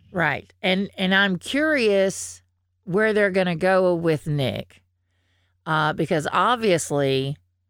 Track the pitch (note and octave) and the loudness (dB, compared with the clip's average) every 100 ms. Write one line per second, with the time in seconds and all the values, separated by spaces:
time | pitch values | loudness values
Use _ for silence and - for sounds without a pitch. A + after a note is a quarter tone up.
0 | - F#3 D#3 C3+ - - F#3 F#3 G3+ - | -10 -2 -2 -2 -8 -6 -2 -2 -2 -2
1 | F#3 F#3+ G3+ F3+ - C#4 D#4 D4 G#3+ G3 | 2 2 2 -2 -4 -2 0 2 2 2
2 | F#3+ - - - _ _ _ _ - F#3 | 2 -2 -12 -16 _ _ _ _ -4 0
3 | A3 G#3 G3+ F#3+ F3+ E3 F#3 F#3+ F#3 E3+ | 2 2 2 2 0 0 2 2 2 2
4 | E3 D3+ - D3 B2+ G#2 - - _ _ | 0 -2 -2 -2 -2 -4 -10 -18 _ _
5 | _ _ _ _ _ _ - D#3 D3+ D#3 | _ _ _ _ _ _ -4 0 0 -2
6 | E3 E3 D3+ F3+ G3+ A#3+ A3+ E3 - C#3+ | -2 -2 0 0 0 0 2 0 0 -2
7 | C#3 C3+ C3+ D3 _ _ | 0 0 -2 -8 _ _